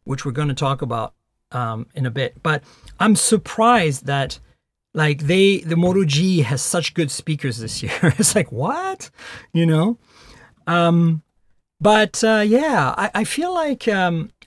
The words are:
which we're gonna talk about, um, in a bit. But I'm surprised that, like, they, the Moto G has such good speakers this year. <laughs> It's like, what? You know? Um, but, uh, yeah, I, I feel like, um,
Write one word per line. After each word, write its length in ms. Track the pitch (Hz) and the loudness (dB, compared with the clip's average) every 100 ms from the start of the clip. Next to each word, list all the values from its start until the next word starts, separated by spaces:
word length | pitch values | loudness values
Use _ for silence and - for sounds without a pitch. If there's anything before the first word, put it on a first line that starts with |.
which 220 | - 139 143 | -8 -6 -6
we're 60 | |
gonna 220 | 131 147 | -4 -4
talk 300 | 131 139 135 | -2 -2 -2
about, 320 | 135 117 113 - _ _ _ | -4 -6 -8 -12 _ _ _
um, 360 | 127 117 113 120 - | -6 -6 -6 -8 -6
in 100 | 131 | -4
a 60 | |
bit. 320 | 117 123 - | -2 -6 -4
But 200 | 165 151 - _ - - | -4 -4 -6 _ -18 -2
I'm 160 | 202 208 | 2 2
surprised 880 | - 220 - - 226 240 160 135 135 | 2 0 -2 0 4 4 2 -2 -4
that, 340 | 139 135 - - _ _ _ _ | -4 -4 -8 -18 _ _ _ _
like, 300 | 156 151 147 | -2 0 0
they, 360 | 147 185 196 196 | 0 4 4 4
the 160 | 165 165 | 0 0
Moto 280 | 175 185 175 | 2 2 2
G 360 | 143 185 175 | 2 2 2
has 200 | 120 135 | 2 -2
such 320 | - 180 156 | -2 -2 -2
good 160 | - 151 | -2 -4
speakers 480 | - - 151 139 113 | -4 -6 -4 -4 -6
this 240 | 110 - | -8 -8
year. 180 | - - | -8 0
<laughs> 120 | 175 - | 0 2
It's 160 | - 214 | 2 0
like, 160 | 156 | -2
what? 580 | 107 160 294 381 381 - - - - - | -2 -4 -4 -6 -8 -12 -20 -20 -20 -6
You 120 | 165 165 | 0 2
know? 320 | 156 185 233 _ _ - - - _ - | 2 2 -2 _ _ -20 -20 -20 _ -2
Um, 560 | 170 170 170 165 160 - _ _ _ _ - | 2 4 4 2 0 -6 _ _ _ _ -2
but, 440 | 208 214 208 - | 4 4 2 0
uh, 200 | 220 220 | 2 2
yeah, 520 | 208 233 311 226 135 - | 2 2 2 0 0 -2
I, 140 | 196 | -4
I 100 | 202 | -2
feel 300 | 220 - 349 | -4 -4 -4
like, 340 | 359 302 269 - | -2 -2 -4 -2
um, 440 | 196 180 165 202 - | 0 0 -2 -6 -10